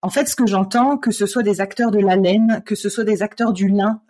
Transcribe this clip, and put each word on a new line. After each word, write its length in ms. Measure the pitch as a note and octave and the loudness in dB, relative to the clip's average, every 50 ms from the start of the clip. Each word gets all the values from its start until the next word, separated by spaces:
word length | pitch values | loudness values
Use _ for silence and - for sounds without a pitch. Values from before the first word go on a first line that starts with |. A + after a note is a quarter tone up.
| - | -6
en 60 | F#3 | -4
fait, 160 | - C#4 D4+ | -2 -2 -2
ce 80 | - - | -2 0
que 140 | - B3+ G#3+ | 0 0 2
j'entends, 480 | G3 G3 G3+ F#3+ - A#3 A#3+ C4+ C#4+ C#4 | 2 0 0 0 0 0 2 2 0 0
que 140 | - A#3+ G#3+ | -2 -2 -2
ce 140 | - G3+ | 0 -2
soit 180 | G3 - B3 A#3 | -2 -2 -2 0
des 160 | G3+ G3+ - | 0 0 -2
acteurs 320 | G3 G3 - - A#3+ A#3 G#3 | -2 -6 -2 -2 -2 0 2
de 80 | G#3 | 2
la 160 | G3 F#3+ F#3 | 2 4 4
laine, 440 | G3 F#3+ F3 F#3+ G#3+ A3+ A3+ A3+ - - | 4 2 2 4 4 4 2 2 0 -2
que 80 | - G#3+ | -6 -6
ce 140 | - - G#3 | -4 -4 -6
soit 160 | - - A3+ | -4 -2 -2
des 180 | G#3 G#3+ F3 G3 | 0 0 -2 -2
acteurs 300 | G#3 - - A#3 A#3+ A3 | -6 -4 -4 -2 -2 0
du 160 | F3+ G3 G3 | 0 0 2
lin, 320 | G3+ G3+ G3 G#3 A3+ A3 _ _ | 2 2 2 0 -2 -4 _ _